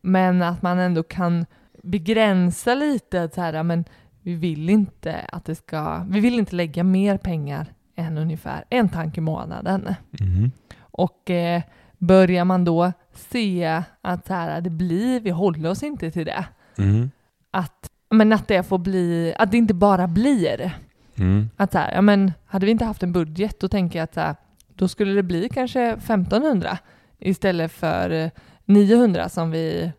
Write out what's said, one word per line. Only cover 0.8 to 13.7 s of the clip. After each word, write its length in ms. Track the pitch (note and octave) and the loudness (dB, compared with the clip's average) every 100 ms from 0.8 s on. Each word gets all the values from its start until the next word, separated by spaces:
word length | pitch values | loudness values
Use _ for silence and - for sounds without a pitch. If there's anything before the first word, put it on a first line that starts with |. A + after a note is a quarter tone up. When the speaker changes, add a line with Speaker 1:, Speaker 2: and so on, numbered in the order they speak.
| F3+ E3+ | 0 0
Speaker 1:
kan 420 | D#3+ - F3 E3+ E3 _ _ _ | -4 -4 0 0 -2 _ _ _
begränsa 880 | E3+ F#3+ D#3+ A3 G#3+ F#3 F3+ - - B3+ | -6 -4 0 2 4 4 2 0 -2 0
lite, 480 | D4+ B3+ _ F#3 | 0 -2 _ -4
att 100 | E3+ | -4
så 80 | - | -4
här, 120 | E3+ | -6
ja, 100 | D#3 | -4
men 220 | E3 E3+ E3 _ _ _ | -2 -2 -4 _ _ _
vi 140 | F3 F3 | -10 -6
vill 340 | F3 D3+ D#3+ | -4 -4 2
inte 460 | G#3+ G3 _ - D#3+ - | 2 2 _ -10 -10 -10
att 140 | E3+ - | -12 -10
det 100 | D#3+ | -10
ska, 480 | - D#3+ D#3 D#3+ F3+ | -8 -8 -6 -6 -2
vi 100 | G3 | 2
vill 200 | A#3 A#3+ | 2 2
inte 160 | G3 F3 | -2 -2
lägga 280 | E3+ C#3+ | -4 0
mer 340 | F3+ F#3 G3+ F#3+ | 2 2 2 0
pengar 560 | F#3+ E3 C#3+ C#3+ D#3 - _ - | -2 -6 -6 -8 -10 -14 _ -10
än 220 | E3 D#3 | -6 -4
ungefär 460 | D#3+ D#3+ - C3+ - | -4 -6 -8 -12 -4
en 200 | B3 G#3 | 0 0
tanke 280 | E3+ D#3+ D#3 | 0 -6 -4
i 20 | |
månaden. 760 | D#3+ D#3 D#3 - - F#3+ - G3 - | -4 -4 -8 -8 -4 -4 -4 -10 -10
Speaker 2:
Mhm. 400 | - G2 F#2 A#2 - _ - | -6 -2 2 0 -2 _ -20
Speaker 1:
Och, 480 | _ - F3+ _ - | _ -4 -4 _ -4
eh, 320 | F3 E3+ E3+ E3 _ _ _ | -2 0 -2 -4 _ _ _
börjar 480 | F3 F#3 F#3 D#3 F3+ | 6 6 6 4 2
man 200 | F#3 F3 | 2 2
då 260 | E3 F3 F3 _ | 2 0 -2 _
se 680 | - - B3 G#3 F3+ E3 | -20 -8 -2 -2 -2 -2